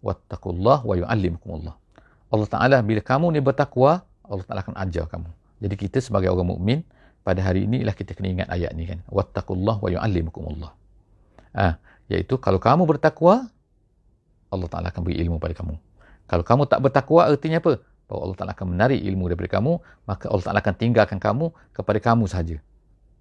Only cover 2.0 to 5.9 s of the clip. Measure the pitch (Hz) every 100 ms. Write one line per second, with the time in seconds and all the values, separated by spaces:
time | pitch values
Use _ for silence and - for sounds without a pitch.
2 | _ _ _ 110 107 113 120 135 104 110
3 | - 131 170 151 135 135 143 - 135 175
4 | - _ - 101 92 98 - - 95 85
5 | 82 85 82 - _ _ 101 98 98